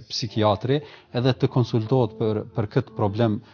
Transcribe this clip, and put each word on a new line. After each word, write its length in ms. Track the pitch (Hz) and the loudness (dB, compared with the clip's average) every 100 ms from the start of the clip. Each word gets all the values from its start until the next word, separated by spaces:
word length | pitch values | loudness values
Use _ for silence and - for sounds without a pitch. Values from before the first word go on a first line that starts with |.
psikiatri, 760 | - - 117 113 107 95 120 143 143 - - | -6 -8 -4 2 2 2 0 -2 -4 -16 -8
edhe 260 | 123 131 | 0 0
të 160 | 127 131 | 2 2
konsultohet 680 | 135 117 120 110 131 113 113 | 2 0 0 0 2 0 -2
për, 260 | 113 107 - | -2 -2 -4
për 180 | - 104 | -6 -2
këtë 280 | 135 - - | -2 -4 -2
problem 440 | 104 101 117 107 - | -2 2 0 0 -8